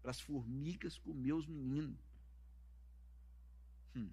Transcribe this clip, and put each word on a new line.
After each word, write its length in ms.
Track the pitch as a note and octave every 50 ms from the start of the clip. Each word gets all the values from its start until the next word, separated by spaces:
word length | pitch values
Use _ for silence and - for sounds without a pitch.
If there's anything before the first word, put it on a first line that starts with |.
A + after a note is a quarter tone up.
Pras 180 | - B2+ B2 -
formigas 760 | - - D3 C3+ A#2+ A2+ B2+ C3+ C#3+ E3 F3+ - - E3+ D#3 -
comer 360 | - - D#3 C3+ B2+ C3+ D#3
os 120 | D#3+ D3+
meninos. 580 | D#3 D#3+ D3 C3 B2+ C3+ D3 D#3 C3+ A2 - - - - - - - - - - - - - - - - - - - - - - - - - - - - - - - - - - - - - - - -
Hum. 160 | B2+ A2+ F2+